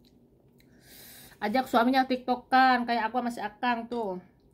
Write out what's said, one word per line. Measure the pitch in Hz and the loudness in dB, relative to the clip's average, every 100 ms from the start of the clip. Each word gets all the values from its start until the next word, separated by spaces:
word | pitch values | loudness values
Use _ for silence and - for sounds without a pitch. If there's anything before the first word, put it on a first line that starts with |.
| _ _ _ _ _ _ _ _ - - - - - - | _ _ _ _ _ _ _ _ -20 -20 -20 -20 -20 -10
ajak | - 233 - | -4 -2 0
suaminya | 247 240 262 262 | 2 2 2 0
tiktokan | 254 - 247 - 262 262 247 240 | -2 -2 -6 2 4 4 4 0
kayak | 233 220 | -2 -2
aku | 247 | -4
sama | 240 | -4
si | 233 | -6
Akang | 208 - 247 233 233 | -10 -4 -2 -2 -4
tuh. | 240 208 180 - _ _ | -6 -6 -8 -12 _ _